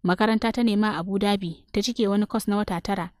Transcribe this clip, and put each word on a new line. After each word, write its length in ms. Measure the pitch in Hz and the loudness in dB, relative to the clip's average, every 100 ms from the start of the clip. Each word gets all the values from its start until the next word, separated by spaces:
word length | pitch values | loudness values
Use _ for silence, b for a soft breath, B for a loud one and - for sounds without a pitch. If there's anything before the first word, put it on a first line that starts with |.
Makaranta 480 | - - 220 220 233 | 0 2 2 2 0
ta 100 | 240 | 0
nema 280 | 240 208 214 | 2 2 0
a 40 | 160 | -2
Abu 200 | 180 196 | -2 0
Dhabi, 460 | 202 202 175 160 _ | 2 0 -2 -10 _
ta 80 | 208 | -4
cike 240 | 208 233 202 | -2 0 2
wani 180 | 208 208 | 2 0
course 200 | 220 - | -2 0
na 80 | 202 | -2
wata 240 | 208 175 | -2 -4
tara 300 | - 190 175 _ | -4 -4 -4 _